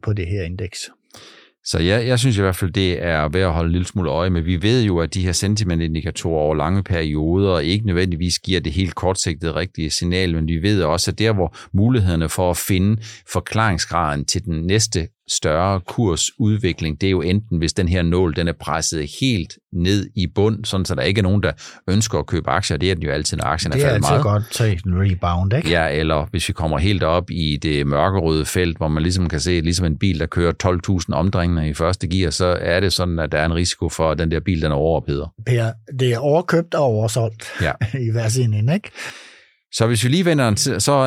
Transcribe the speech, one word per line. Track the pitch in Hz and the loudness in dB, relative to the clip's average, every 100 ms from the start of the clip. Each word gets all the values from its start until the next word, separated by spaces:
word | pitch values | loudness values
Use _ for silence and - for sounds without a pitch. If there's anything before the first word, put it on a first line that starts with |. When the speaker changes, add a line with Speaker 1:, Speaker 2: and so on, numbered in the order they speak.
Speaker 1:
på | - | -2
det | 104 85 | -2 -2
her | 98 | -4
indeks. | 85 90 98 - - _ _ - - - - _ - | -4 -6 -8 -10 -16 _ _ -20 -20 -20 -20 _ -4
Speaker 2:
Så | 85 | 0
jeg, | 85 107 120 | 2 2 2
jeg | 123 | 2
synes | 131 101 | 2 4
i | |
hvert | 95 90 | 2 0
fald, | 95 | -2
det | 98 92 87 | 2 0 0
er | 85 80 78 | 0 0 2
værd | 87 92 | 2 2
at | |
holde | 80 82 | 2 0
en | |
lille | 87 90 | 0 -2
smule | 104 85 | -2 0
øje | 73 90 | 0 0
med. | 87 | 0
Vi | 82 90 | 0 0
ved | 101 127 | 2 2
jo, | 110 87 | 2 2
at | 82 | 0
de | 98 | -2
her | 92 | -2
sentimentindikatorer | 85 98 107 95 85 82 80 76 - 90 80 | 0 0 0 0 0 0 -2 -4 -6 -2 0
over | 76 76 | 0 0
lange | 73 98 | 0 0
perioder | 98 87 80 76 78 90 101 87 | 0 -2 0 0 0 2 2 2
ikke | 76 104 110 | 2 0 2
nødvendigvis | 87 92 82 87 - | 0 0 0 -2 -4
giver | - 90 | -2 -2
det | 71 | 0
helt | 80 95 - | -2 -2 -2
kortsigtede | 90 92 - 76 82 76 | -2 -2 -2 -4 -4 -4
rigtige | 87 - 78 | -6 -4 -4
signal, | - 87 90 92 82 | -2 -2 0 0 0
men | 80 | 0
vi | 82 | 0
ved | 95 104 | 2 2
også, | 80 85 - | 2 0 -2
at | - | 0
der, | 110 | 0
hvor | 104 85 - - | 2 -2 -4 -4
mulighederne | 95 110 127 92 82 80 | 2 4 4 2 2 0
for | - 90 | 0 0
at | 85 | 0
finde | - 95 98 110 110 - - | 0 2 2 0 -4 -18 -6
forklaringsgraden | 92 - 110 113 82 - 85 80 73 71 | -4 -2 0 0 0 -2 -2 0 -2 -2
til | 92 90 | -4 -4
den | 80 85 | -4 0
næste | 107 107 92 80 _ - | 0 2 -2 -4 _ -8
større | - 85 78 95 98 90 | -4 0 2 2 0 -2
kursudvikling, | - 110 80 - - 107 107 95 82 80 73 | -2 0 0 -4 0 0 2 0 -2 -4 -2
det | 95 | 0
er | |
jo | 92 | 0
enten, | 80 98 110 85 | 2 0 0 -2
hvis | 80 | 0
den | - 90 | 0 2
her | 90 | 2
nål, | 85 87 92 73 | 2 2 2 0
den | 85 | -4
er | 78 | -4
presset | - 78 78 82 73 - | -4 -4 -2 -4 -6 -2
helt | 135 110 80 - _ | -2 0 -4 -12 _
ned | 92 87 101 - - | -2 0 0 -2 -2
i | 87 - | -2 2
bund, | 104 110 110 | 0 0 -4
sådan | 95 90 | -4 -2
så | 80 | 0
der | |
ikke | 69 101 | 2 2
er | |
nogen, | 92 101 | 4 2
der | 90 73 - - - | 2 -4 -12 -12 -2
ønsker | 98 110 85 | 0 0 -2
at | 73 | -2
købe | 85 - | -2 0
aktier. | 73 107 73 | 0 0 0
Det | 87 | 0
er | 90 | 0
den | |
jo | 78 | -2
altid, | 71 73 76 | -2 -2 -2
når | 69 | -2
aktierne | 80 87 98 | -2 0 0
Speaker 1:
Det | |
er | 143 | 2
Speaker 2:
falder | 107 | 2
Speaker 1:
altid | - | 2
Speaker 2:
meget. | - | 2
Speaker 1:
godt | 104 104 107 | 4 0 -2
til | - 113 92 95 | 0 0 0 0
en | 90 | 2
rebound, | 98 90 87 87 95 | 2 2 0 0 2
ikke? | 123 80 | 0 2
Speaker 2:
Ja, | 85 80 | 2 2
eller | 73 80 78 73 | 0 0 0 0
hvis | 90 - | -4 -4
vi | |
kommer | - 80 73 | -2 -2 0
helt | 87 98 | 0 0
op | 80 85 90 | 2 0 -2
i | 85 78 71 | -4 -2 -2
det | 80 73 71 | 0 0 0
mørkerøde | 71 87 95 82 78 73 | 2 2 2 2 0 0
felt, | 92 90 82 | 0 0 0
hvor | 80 | -2
man | 78 | 0
ligesom | 80 92 85 | 0 0 0
kan | 76 | -2
se, | 76 87 | 0 0
ligesom | 80 87 90 | 0 0 0
en | 73 | 0
bil, | 101 87 | 0 0
der | 80 | -2
kører | - 85 | 0 0
tolv | 80 95 90 | 0 0 0
tusind | - 92 - 69 | 0 -2 0 0
omdrejninger | 90 98 87 87 78 | 0 2 0 0 0
i | |
første | 73 82 95 82 | 0 0 0 -2
gear, | 92 87 | 0 0
så | 78 90 87 | 0 0 0
er | 85 87 | 0 2
det | 98 | 2
sådan, | - 90 82 | 0 0 -2
at | 76 | -2
der | 78 | 0
er | 80 | 2
en | 82 | 2
risiko | 90 - 85 | -2 -2 -4
for, | - 80 | 0 0
at | 76 | 0
den | 82 | 0
der | 80 | 0
bil, | 78 85 | 0 0
den | 78 | 0
overopheder. | 71 78 78 - 71 78 - 110 | 0 0 0 -2 -6 -6 -8 -2
Speaker 1:
Per, | 123 113 110 - 139 | 0 -2 -6 -12 -2
det | 127 | -2
er | 117 | 0
overkøbt | 143 151 170 165 170 | 2 0 2 0 0
og | 165 | 0
oversolgt | 139 110 110 123 113 110 - - | 2 2 0 0 -2 -4 -14 -4
Speaker 2:
Ja. | 80 - 104 | -4 -2 -4
Speaker 1:
<laughs> | 139 113 | -4 -2
i | |
hver | 110 110 | -2 0
sin | 123 120 | 0 0
ende, | 104 113 | 2 0
ikke? | 185 - - - - - - - _ _ | 0 -4 -14 -14 -14 -20 -20 -20 _ _
Speaker 2:
Så | - 113 | 0 2
hvis | 120 | 2
vi | 123 | 2
lige | 160 175 | 2 2
vender | 151 123 | 2 2
en, | 104 | 2
så | 139 98 123 143 | 0 0 2 2